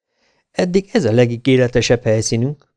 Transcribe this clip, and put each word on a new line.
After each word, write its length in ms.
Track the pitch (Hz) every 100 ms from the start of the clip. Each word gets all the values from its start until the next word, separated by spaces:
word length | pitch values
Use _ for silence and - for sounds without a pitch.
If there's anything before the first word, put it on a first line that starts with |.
| _ _ _ _ _
"Eddig 380 | - 185 190 -
ez 120 | 240 123
a 60 |
legígéretesebb 920 | 117 120 117 135 127 120 120 - 120
helyszínünk," 680 | 117 110 - 113 131 147 _